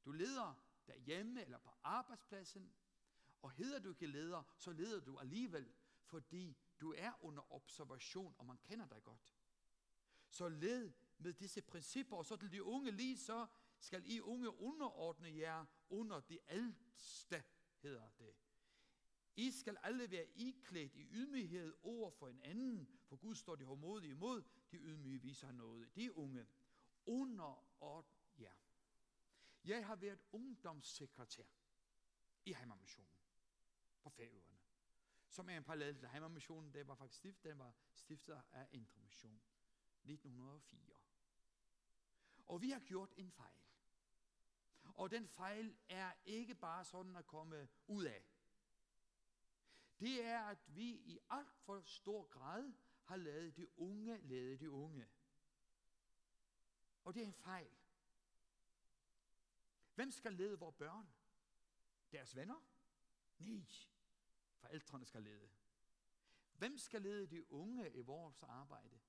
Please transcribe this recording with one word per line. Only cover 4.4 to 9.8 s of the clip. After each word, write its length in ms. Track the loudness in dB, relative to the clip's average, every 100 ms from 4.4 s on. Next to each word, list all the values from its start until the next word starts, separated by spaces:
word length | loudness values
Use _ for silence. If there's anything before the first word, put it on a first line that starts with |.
| -2 -8
så 160 | -4
leder 280 | 2 4 4
du 180 | 0 -2
alligevel, 540 | 0 2 4 2 -2 -10 -20 -20
fordi 520 | -6 -6 -4 -4 -4 -6 -16 -2
du 140 | 0 2
er 280 | 0 0
under 280 | -6 -6 -6
observation, 800 | -8 -8 -8 -6 -4 -2 -2 -2 -6
og 80 | -8
man 120 | -8
kender 280 | -4 -4 -4
dig 160 | -8
godt. 320 | -10 -14 -18 _ -20 _ -20 -20